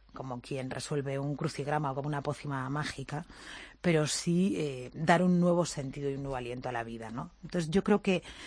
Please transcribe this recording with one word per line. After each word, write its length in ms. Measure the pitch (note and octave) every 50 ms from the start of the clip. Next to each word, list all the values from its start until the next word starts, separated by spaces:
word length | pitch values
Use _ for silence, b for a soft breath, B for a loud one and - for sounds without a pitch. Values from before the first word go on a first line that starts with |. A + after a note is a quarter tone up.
| - - - - C3+
como 160 | C3 B2 B2
quien 280 | - - C#3+ C3+ B2+ C3
resuelve 500 | C3 C3+ - - D#3 D3 C#3 C#3 C3+ C#3
un 160 | C#3 D3 D3
crucigrama 560 | C3 - D#3 - - C#3 C#3 D3 D3+ D#3 C#3
o 40 | C3+
como 120 | C#3+ C3+ D3+
una 160 | D3+ C#3+ C#3
pócima 460 | D3+ C#3+ - - D3 C#3 C3+ B2+ C3
mágica, 560 | C#3 D3 D3 - - - C3 - C#3+ D3+ F3+ - B B B B B B B B B B
pero 260 | - F3+ E3 D#3 D3+ C#3
sí, 480 | - - - F3 E3+ F3 F#3 G3+ - -
eh, 320 | D3+ D3 C3 B2+ B2 B2 -
dar 280 | C#3+ D#3+ D3+ F3 E3+
un 200 | F3+ F3+ F3+ F3
nuevo 240 | F3 F3 F3 F3 E3+
sentido 440 | - - - C#3 C3+ C3+ C#3+ C#3+ C#3
y 60 | C#3
un 80 | C#3 C#3
nuevo 140 | C#3 C3+ B2+
aliento 320 | B2 A#2+ B2 B2+ B2+ C3+
a 20 |
la 120 | B2 A#2 A2+
vida, 260 | A#2 A#2 A2+ A2 A2
¿no? 180 | A2 B2+ D#3+ F3 - - -
Entonces 260 | D#3+ - F3+ E3 D3+
yo 140 | E3 G3 -
creo 180 | - G#3 G3
que, 220 | - G3+ F#3 E3+ B B B B B